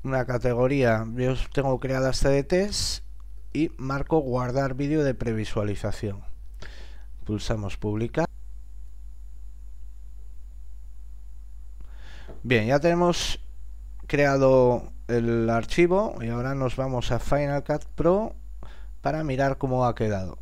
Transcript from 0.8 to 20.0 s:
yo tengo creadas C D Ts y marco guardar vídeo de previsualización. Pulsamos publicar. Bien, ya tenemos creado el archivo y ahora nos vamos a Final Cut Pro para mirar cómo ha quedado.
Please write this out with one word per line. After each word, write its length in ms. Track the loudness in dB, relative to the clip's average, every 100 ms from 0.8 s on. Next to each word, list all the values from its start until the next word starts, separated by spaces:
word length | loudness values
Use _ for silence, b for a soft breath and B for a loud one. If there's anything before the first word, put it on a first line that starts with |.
| 4 4 0
yo 200 | 0 0 2 0
tengo 260 | 0 2 0
creadas 380 | 0 0 2 4
C 100 | 6
D 160 | 4
Ts 580 | 4 2 2 0 -2 -4 -8 -12 -12 -10 -6
y 160 | -2 -2 -2
marco 400 | -4 -2 2 2
guardar 560 | 2 0 0 0 0
vídeo 280 | 0 0 2
de 120 | 2
previsualización. 1080 | 2 0 0 0 0 0 0 -2 -2 -2 -4 -6 -6 -8 -10 B B B B B -8
Pulsamos 540 | -4 -2 0 -2 -2 -4
publicar. 480 | -2 -2 -2 0 -2 -4 -10 -10 -10 -10 -10 -10 -12 -12 -12 -10 -10 -10 -12 -10 -10 -10 -12 -10 -10 -10 -10 -10 -10 -10 -10 -10 -10 -10 -10 -10 -10 -10 -10 -10 B B B B B B
Bien, 240 | 2 2 4
ya 120 | 4
tenemos 600 | 4 4 4 2 0 -2 -6 -10 -10 -10 -12 -10 -2
creado 840 | 2 4 6 8 8 8 4 -2 -10 0
el 400 | 2 4 2 4
archivo 680 | 2 2 4 6 4 2 -2
y 80 | -4
ahora 260 | -2 -2
nos 220 | 0 0 0
vamos 340 | 0 0 2
a 100 | 0
Final 440 | 4 2 2 -2
Cut 200 | 0 -2 -2
Pro 400 | 2 4 4 0 -6 -10 -10 B B B -4
para 240 | -2 -2
mirar 320 | -2 2 2 2
cómo 300 | 0 2 2
ha 80 |
quedado. 440 | 2